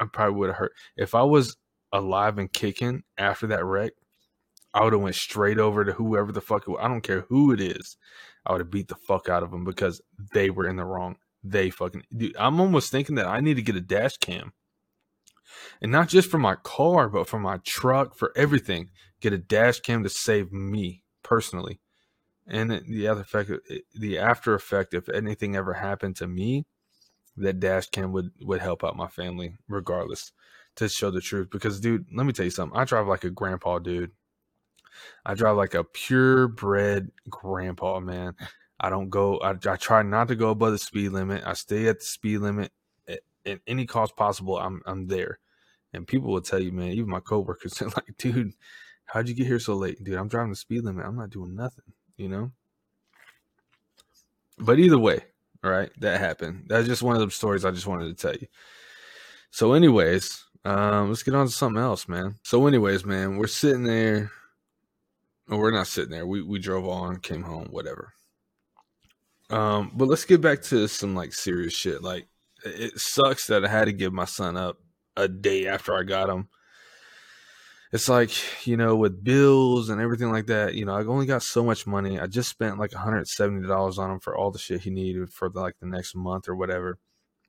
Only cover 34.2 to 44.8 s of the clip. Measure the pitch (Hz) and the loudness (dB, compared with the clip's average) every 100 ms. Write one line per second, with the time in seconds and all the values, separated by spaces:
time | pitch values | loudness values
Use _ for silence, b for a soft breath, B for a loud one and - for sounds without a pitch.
34.2 | _ _ _ _ _ _ B B B B | _ _ _ _ _ _ B B B B
35.2 | - 101 110 104 98 85 85 - - 131 | -8 0 4 4 2 0 -4 -6 2 6
36.2 | 131 131 127 110 101 101 101 101 95 - | 8 6 4 2 0 2 2 0 -4 -10
37.2 | - - 95 92 92 90 90 92 92 90 | -18 -12 -6 -4 -4 -4 -4 -4 -6 -8
38.2 | 90 92 B B B - 92 95 95 98 | -8 -10 B B B -6 -2 -2 -2 0
39.2 | 101 98 95 95 101 95 - 110 104 107 | 2 2 -2 -2 -4 -2 4 4 4 2
40.2 | 117 117 113 110 113 104 - 101 101 95 | 0 2 0 2 2 0 -4 -4 -2 -2
41.2 | 95 98 - 95 - 107 113 104 - - | -4 -4 -6 -8 -4 0 0 0 -4 -6
42.2 | 107 104 104 104 98 _ _ _ - 87 | -4 -2 -2 -4 -6 _ _ _ -14 -14
43.2 | - _ 101 98 - 131 120 117 110 - | -14 _ -10 -8 -6 -4 -2 -2 -2 0
44.2 | 104 98 95 92 95 92 | 0 0 -4 -4 -4 -8